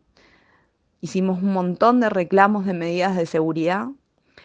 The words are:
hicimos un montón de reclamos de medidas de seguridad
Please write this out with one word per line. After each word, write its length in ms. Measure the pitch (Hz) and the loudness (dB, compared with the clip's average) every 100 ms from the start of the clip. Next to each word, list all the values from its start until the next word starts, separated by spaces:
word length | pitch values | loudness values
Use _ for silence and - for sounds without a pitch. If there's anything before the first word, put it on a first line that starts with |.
| _ _ _ _ _ _ _ _ _ _ | _ _ _ _ _ _ _ _ _ _
hicimos 420 | 175 190 190 180 | -6 -2 -2 -2
un 100 | 196 | -2
montón 480 | 190 180 170 226 247 | 0 -2 2 2 4
de 80 | 220 | 2
reclamos 580 | 190 165 196 202 214 196 | -2 0 4 4 2 -2
de 80 | |
medidas 420 | 175 170 180 190 185 | -4 -4 -2 0 0
de 100 | 165 | -2
seguridad 640 | 160 160 156 160 196 240 277 _ _ _ - | 0 0 0 -2 -2 -6 -12 _ _ _ -20